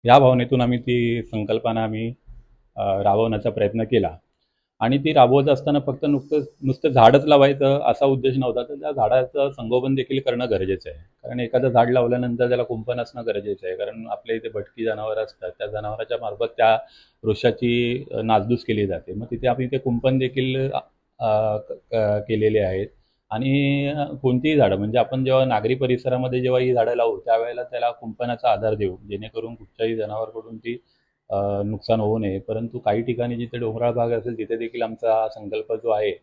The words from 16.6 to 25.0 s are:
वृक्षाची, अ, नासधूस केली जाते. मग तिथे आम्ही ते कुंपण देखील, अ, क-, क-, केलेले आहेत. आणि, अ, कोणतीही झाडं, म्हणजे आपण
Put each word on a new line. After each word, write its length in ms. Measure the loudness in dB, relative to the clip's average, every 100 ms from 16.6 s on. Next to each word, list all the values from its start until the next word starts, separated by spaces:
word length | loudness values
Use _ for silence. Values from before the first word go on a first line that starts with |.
| 4 4 -2 -20 _ _
वृक्षाची, 800 | -4 0 0 0 0 0 0 -4 -6
अ, 100 | -6
नासधूस 420 | 2 2 2 -2
केली 240 | 0 -2 0
जाते. 260 | -4 -8
मग 120 | -12 -8
तिथे 160 | -2 -2
आम्ही 200 | 0 -2
ते 100 | -2
कुंपण 400 | -2 0 0 0
देखील, 540 | 0 -2 -2 -2 -2 -4 -8 _ _ _
अ, 380 | 0 0 0 -4
क-, 160 | -8 -16 _
क-, 280 | -2 0 0 -2
केलेले 320 | 0 2 2
आहेत. 280 | 0 -2 -6 _ _ _ _
आणि, 560 | -4 0 2 2 0 -2
अ, 160 | -4
कोणतीही 520 | -6 -2 0 0 2 4
झाडं, 200 | 4 2
म्हणजे 220 | 0
आपण 280 | 0